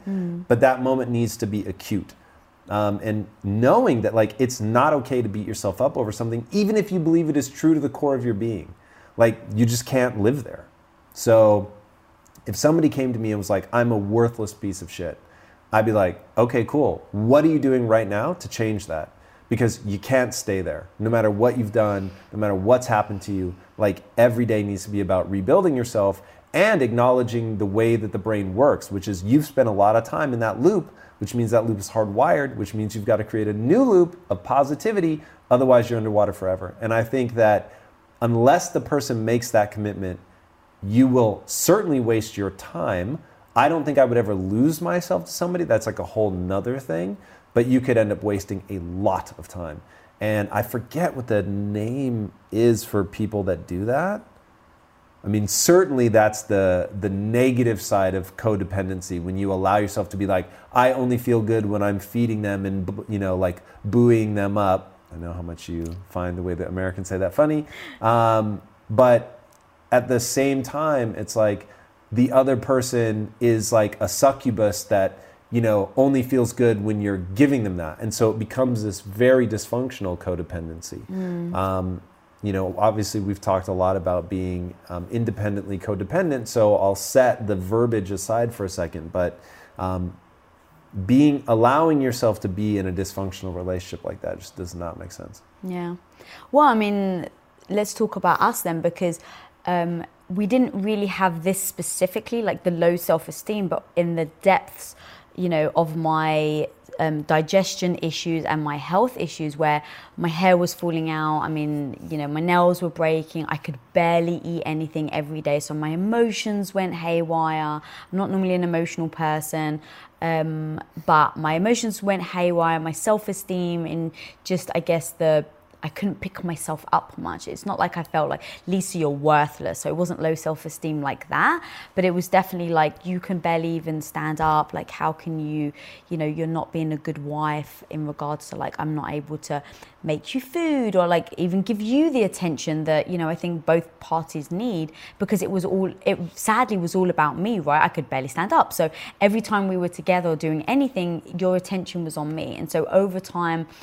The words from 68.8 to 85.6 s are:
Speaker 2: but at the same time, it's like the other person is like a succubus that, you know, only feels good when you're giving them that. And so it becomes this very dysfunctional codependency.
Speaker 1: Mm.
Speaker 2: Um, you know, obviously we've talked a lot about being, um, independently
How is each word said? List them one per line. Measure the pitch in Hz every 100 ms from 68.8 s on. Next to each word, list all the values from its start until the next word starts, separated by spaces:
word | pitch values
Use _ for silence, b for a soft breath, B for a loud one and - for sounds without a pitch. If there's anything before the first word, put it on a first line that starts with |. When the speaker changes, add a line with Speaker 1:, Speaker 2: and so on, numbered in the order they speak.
| -
Speaker 2:
but | 110 127 117 - - _ _ _ _ _
at | 123 120
the | 123
same | 123 - 135 135
time, | - 143 156 143 113 95
it's | 104
like | 113 107 98 - b b _ _
the | 107 127
other | 131 131 127
person | - 131 123 120 113 107 104 -
is | 120 113 104
like | 117 104 -
a | 104
succubus | - 139 135 135 110 104 -
that, | - 101 95 - B B _
you | 117
know, | 113 104 98 -
only | 139 135
feels | 123 131 120
good | - 117 104
when | 104 107
you're | 101 95
giving | 90 98 139 139
them | 104 90
that. | 80 -
And | 110
so | - 113
it | 110
becomes | 107 131 131 120
this | 107 92
very | 101 98 123 131 117
dysfunctional | 107 - 120 131 - 95 87
codependency. | 95 87 82 85 82 82 - - -
Speaker 1:
Mm. | 185 180 175 170
Speaker 2:
Um, | 175 95 95 92 90 - _ _ _
you | 104
know, | 95 92 92
obviously | 107 107 101 107
we've | 98 98
talked | - 95 92
a |
lot | 92 92 95
about | 90 90 87
being, | 95 92 90 90 - -
um, | 87 87
independently | 117 117 98 107 101